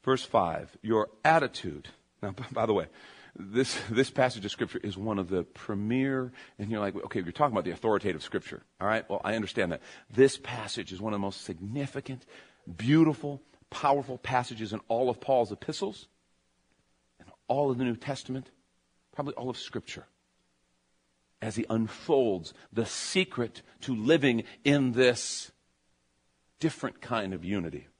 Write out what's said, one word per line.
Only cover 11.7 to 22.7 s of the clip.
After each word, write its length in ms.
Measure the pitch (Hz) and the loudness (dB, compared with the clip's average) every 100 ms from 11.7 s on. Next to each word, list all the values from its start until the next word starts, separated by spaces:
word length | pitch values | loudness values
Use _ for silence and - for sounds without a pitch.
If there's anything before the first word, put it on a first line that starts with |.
| 131 139 139 139 131 - - - _ - 85 | -6 -6 -8 -10 -12 -14 -20 -20 _ -18 -4
beautiful, 640 | 113 156 160 147 147 139 - _ _ | 4 8 6 4 -6 -10 -14 _ _
powerful 480 | - 147 143 127 127 | -2 2 2 0 -8
passages 560 | - 127 123 117 110 | 0 0 0 -6 -6
in 80 | 107 - | -6 -2
all 220 | 117 127 | 2 2
of 100 | 120 | 0
Paul's 320 | - 131 110 | 2 4 4
epistles, 560 | 101 - - 202 208 - _ _ _ _ _ _ _ _ _ _ _ | -2 -6 -4 -6 -6 -18 _ _ _ _ _ _ _ _ _ _ _
in 60 | - - _ | -20 -20 _
all 240 | 131 143 | 0 2
of 60 | 123 | 2
the 80 | |
New 120 | 127 113 | 0 -2
Testament, 540 | - 135 - 131 127 _ _ _ _ _ _ | -4 -8 -6 -8 -8 _ _ _ _ _ _
probably 200 | - 143 | -8 -6
all 160 | - 127 | -6 -6
of 80 | 120 | -6
Scripture, 480 | - 117 - - - _ _ _ _ _ _ _ _ _ _ _ _ _ | -8 -8 -8 -14 -16 _ _ _ _ _ _ _ _ _ _ _ _ _
as 140 | 113 110 | -6 -4
he 100 | 113 | -2
unfolds 840 | 113 110 - - 139 120 92 80 - - | 0 -2 -6 2 4 4 0 -4 -18 -8